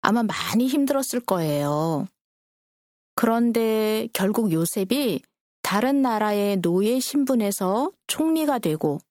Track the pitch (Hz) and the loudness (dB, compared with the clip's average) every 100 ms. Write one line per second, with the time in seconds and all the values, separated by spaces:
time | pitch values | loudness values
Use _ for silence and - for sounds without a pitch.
0 | - 233 220 - - 220 254 285 277 277 | 2 2 0 -4 -2 0 2 2 2 0
1 | 269 254 - 185 160 147 143 147 165 156 | -2 -6 -2 -2 0 0 0 0 0 -2
2 | 190 _ _ _ _ _ _ _ _ _ | -4 _ _ _ _ _ _ _ _ _
3 | _ - 226 233 233 226 226 220 214 220 | _ -2 0 2 2 2 0 0 0 -2
4 | 226 - 190 214 214 160 170 - 190 254 | -4 -2 0 0 0 0 0 -2 -2 0
5 | 262 156 _ _ _ _ - 196 254 277 | 0 -4 _ _ _ _ -2 0 2 2
6 | 262 214 214 208 202 196 170 180 208 254 | 2 0 0 0 0 0 0 2 2 0
7 | - 294 269 254 208 202 185 208 302 - | 0 -2 2 2 0 0 0 0 -2 -6
8 | - - 320 320 302 254 170 156 156 147 | -10 -2 0 2 0 0 -2 0 -2 -4
9 | _ | _